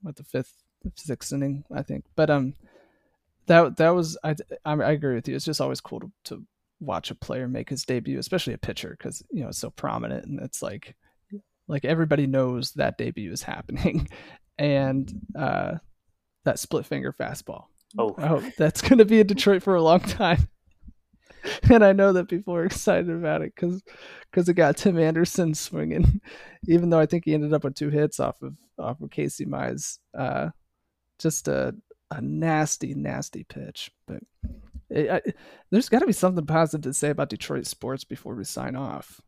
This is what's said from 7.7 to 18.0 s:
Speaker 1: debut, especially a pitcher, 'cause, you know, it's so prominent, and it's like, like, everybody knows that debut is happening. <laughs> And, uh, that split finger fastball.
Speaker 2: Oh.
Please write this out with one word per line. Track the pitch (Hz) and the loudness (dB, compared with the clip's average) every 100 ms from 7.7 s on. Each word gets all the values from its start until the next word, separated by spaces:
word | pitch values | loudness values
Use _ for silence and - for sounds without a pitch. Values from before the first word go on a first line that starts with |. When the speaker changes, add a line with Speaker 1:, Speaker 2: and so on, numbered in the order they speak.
| 131 | -8
Speaker 1:
debut, | - 123 113 135 | -4 -4 -4 -6
especially | 123 185 - | -4 -4 -4
a | 113 | -8
pitcher, | - - - - | -8 -8 -10 -12
'cause, | - - - | -12 -12 -10
you | 220 | -8
know, | 120 | -8
it's | - | -8
so | - | -12
prominent, | - - 58 57 64 - | -6 -4 -4 -6 -8 -8
and | - | -10
it's | 135 - | -10 -10
like, | - 98 - - _ _ - 202 _ _ - | -10 -10 -16 -20 _ _ -18 -18 _ _ -8
like, | 143 | -4
everybody | 135 160 160 147 139 | 0 2 2 2 2
knows | 135 127 123 127 | 2 2 -2 -4
that | - 131 - | -2 -2 -2
debut | 117 - 95 | -6 -6 -8
is | - | -10
happening. | - - - - - 170 - | -10 -10 -8 -2 0 0 -2
<laughs> | - - - _ - | -8 -20 -20 _ -4
And, | 147 139 135 135 135 - - - | 0 2 0 -2 -4 -10 -12 -6
uh, | 156 50 50 160 - _ _ _ _ _ - | -2 -2 -4 -6 -12 _ _ _ _ _ -4
that | - | -2
split | - 151 - | -2 -4 -4
finger | 139 131 | -6 -6
fastball. | - 110 143 - - - _ _ | -6 -8 -10 -12 -16 -18 _ _
Speaker 2:
Oh. | 214 | -2